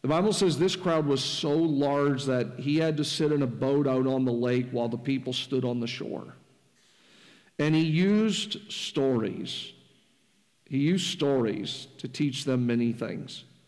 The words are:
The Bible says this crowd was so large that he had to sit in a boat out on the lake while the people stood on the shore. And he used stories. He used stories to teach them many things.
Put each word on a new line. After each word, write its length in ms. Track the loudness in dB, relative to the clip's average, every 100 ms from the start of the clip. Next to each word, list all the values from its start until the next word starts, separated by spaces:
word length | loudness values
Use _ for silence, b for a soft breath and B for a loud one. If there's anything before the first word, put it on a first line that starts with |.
The 80 | 0
Bible 240 | 2 2
says 260 | 2 2 2
this 160 | 0
crowd 300 | 0 0 0
was 180 | 2 0
so 300 | 0 -4 0
large 720 | 2 2 2 2 2 2 0
that 340 | 0 0 -2 -4
he 160 | 0
had 220 | 2 2 0
to 80 |
sit 260 | -2 0 2
in 100 | 2
a 60 | 0
boat 400 | 0 2 2 4
out 180 | 2
on 200 | 2 2
the 80 | 2
lake 340 | 2 2 0 0
while 180 | -2 -2
the 80 | -4
people 340 | -2 -2 -2
stood 320 | -6 -2 -2
on 160 | 0 -2
the 80 | -4
shore. 480 | -6 -8 -8 -12 -20 _ _ _ _ b b b b b b b -2
And 160 | 2
he 120 | 4
used 840 | 4 2 4 4 2 0 -6 -10 -10
stories. 1040 | -10 -6 0 2 2 0 -4 -8 -10 -12 -18 _ _ _ _ _ _ _ _
He 140 | _ 0
used 280 | 2 0 -2
stories 800 | -2 0 2 0 -2 -6 -10 -14 -14
to 100 | -12
teach 340 | -2 -2 -2
them 240 | -2 0 2
many 240 | 2 0
things. 540 | -2 -6 -8 -12 -16 -20 _